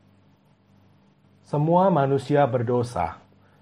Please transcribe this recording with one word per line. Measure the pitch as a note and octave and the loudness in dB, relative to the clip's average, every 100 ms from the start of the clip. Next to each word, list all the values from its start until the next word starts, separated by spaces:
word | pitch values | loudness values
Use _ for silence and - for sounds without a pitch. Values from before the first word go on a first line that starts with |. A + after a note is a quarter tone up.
| _ _ _ _ _ _ _ _ _ _ _ _ _ _ | _ _ _ _ _ _ _ _ _ _ _ _ _ _
Semua | - D3 D#3 F3 F#3+ | -8 -4 2 2 4
manusia | D#3+ C3+ C#3 C3+ C#3+ C#3 | 2 0 -2 0 2 2
berdosa. | B2 A#2 B2 A#2+ - E2 - _ _ _ _ | 0 -2 -2 -2 -4 -6 -8 _ _ _ _